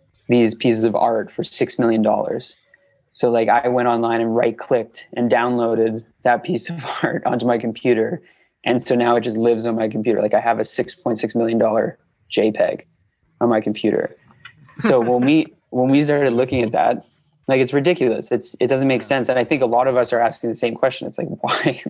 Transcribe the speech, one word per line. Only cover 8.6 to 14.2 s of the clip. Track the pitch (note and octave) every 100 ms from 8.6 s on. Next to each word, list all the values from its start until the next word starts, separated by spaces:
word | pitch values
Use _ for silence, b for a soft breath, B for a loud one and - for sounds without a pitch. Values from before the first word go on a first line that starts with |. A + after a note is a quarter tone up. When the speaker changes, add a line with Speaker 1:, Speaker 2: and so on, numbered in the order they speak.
Speaker 1:
And | - B2+
so | - B2
now | A#2+ A#2+
it |
just | A2+ A2
lives | A#2 A2+ A#2
on | A2+
my | A2
computer. | A2 A#2 G#2
Like, | G#2+ G#2
I |
have | A#2 A2
a |
six | A2 - - -
point | - A2
six | A2 A#2+
million | A2+ A2+
dollar | A2 A2 E3 - _ _ _
J | A#2+ G#2+
peg | G#2 F2+ - - _ _ _ _ _
on | B2
my | A2
computer. | G#2 G#2+ G#2+ G2+ - -